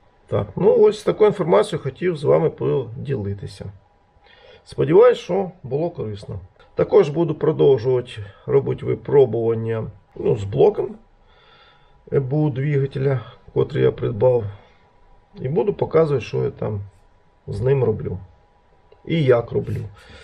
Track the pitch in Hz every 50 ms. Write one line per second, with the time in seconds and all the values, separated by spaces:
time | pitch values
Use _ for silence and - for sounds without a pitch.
0 | _ _ _ _ _ _ - 110 104 - - - 165 208 - 240 214 214 208 -
1 | - - 175 - 214 208 196 196 170 156 185 202 214 208 - - - 135 123 -
2 | - 185 170 143 139 135 143 156 165 156 156 - - 135 147 143 123 110 110 -
3 | 113 131 135 113 98 98 101 101 - 101 - - - 98 - - _ _ _ _
4 | _ _ _ _ _ _ _ _ - - - - _ - - - 139 135 156 196
5 | 240 247 226 - - - 175 196 196 175 - - - 123 123 143 165 175 - -
6 | 113 107 104 98 - - - - - - _ _ - _ _ - - - - -
7 | - 147 143 160 170 170 151 151 - 143 156 135 156 147 135 120 104 131 127 123
8 | 120 - - 110 101 101 - - _ - 131 139 123 127 127 - - 120 127 -
9 | - - 131 147 135 117 110 117 113 113 117 113 113 113 113 113 110 - - -
10 | _ _ _ - - 131 117 107 101 98 107 - - 202 208 - - - 220 -
11 | - _ _ _ _ _ _ _ _ _ _ _ _ _ _ _ _ _ _ _
12 | _ - - 143 139 123 143 151 151 151 123 131 135 151 147 135 135 139 - 139
13 | 135 143 135 123 - - - - _ - - - - - - - - - - -
14 | 123 123 120 104 101 - 123 120 107 104 98 - - _ _ _ _ _ _ _
15 | _ _ - _ _ _ _ - - 127 151 190 - 202 - - - - - 160
16 | 165 151 143 127 101 - - 131 131 - - - - 110 107 101 101 101 - _
17 | _ _ _ _ _ _ _ _ _ - 104 101 113 131 139 135 123 110 143 -
18 | - - - 92 - - _ _ _ _ _ _ _ _ _ _ _ _ _ _
19 | _ - 160 165 147 131 120 117 117 - - 117 117 - 104 104 107 - - -
20 | - - - -